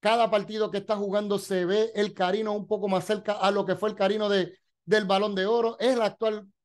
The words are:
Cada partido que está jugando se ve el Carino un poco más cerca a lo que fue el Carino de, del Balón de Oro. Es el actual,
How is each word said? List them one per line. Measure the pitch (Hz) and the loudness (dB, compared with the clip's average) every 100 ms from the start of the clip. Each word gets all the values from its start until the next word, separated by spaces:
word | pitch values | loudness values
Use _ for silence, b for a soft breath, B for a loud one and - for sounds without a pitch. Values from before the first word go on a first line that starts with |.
Cada | 208 233 220 | 2 2 4
partido | 214 202 214 214 | 2 -2 -4 -2
que | 196 | -4
está | 196 208 | -4 -4
jugando | 202 202 208 196 | 0 -2 0 -4
se | - 190 | -2 -2
ve | 180 202 226 | 0 2 0
el | 208 208 | 0 -4
Carino | - 180 202 214 | 0 0 0 -2
un | 208 196 | -4 -4
poco | 214 196 | -4 0
más | 185 | -2
cerca | - 208 185 | 0 -4 -2
a | 202 190 | 0 2
lo | 202 | 2
que | 180 180 | 0 -2
fue | 214 | -2
el | |
Carino | 208 196 214 208 | 0 0 0 2
de, | 202 175 - _ _ | 2 0 -6 _ _
del | - 214 | 0 0
Balón | 196 196 208 196 | 2 2 2 0
de | 190 | 0
Oro. | 233 226 226 | 2 0 0
Es | 226 | 0
el | 247 | 2
actual, | 214 208 220 214 196 _ | 0 0 -2 -2 -10 _